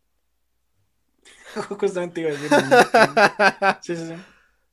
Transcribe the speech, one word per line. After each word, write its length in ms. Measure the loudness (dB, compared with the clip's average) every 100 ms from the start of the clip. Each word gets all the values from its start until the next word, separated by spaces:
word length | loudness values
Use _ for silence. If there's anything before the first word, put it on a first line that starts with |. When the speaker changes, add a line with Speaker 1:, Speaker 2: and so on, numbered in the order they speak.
| _ _ _ _ _ _ _ _ _ _ _ _ _ _ -16 -12
Speaker 1:
<laughs> 240 | -10 -6
Justamente 420 | -4 -4 -8 -8
iba 80 | -8
a 40 |
decir 180 | -6 0
Maná. 1300 | 0 4 2 4 4 2 4 2 2 0 0 -4 -4
Speaker 2:
<laughs> 20 |
Speaker 1:
Sí, 140 | -6 -10
sí, 120 | -10
sí. 80 | -14 -20 _ _ _ _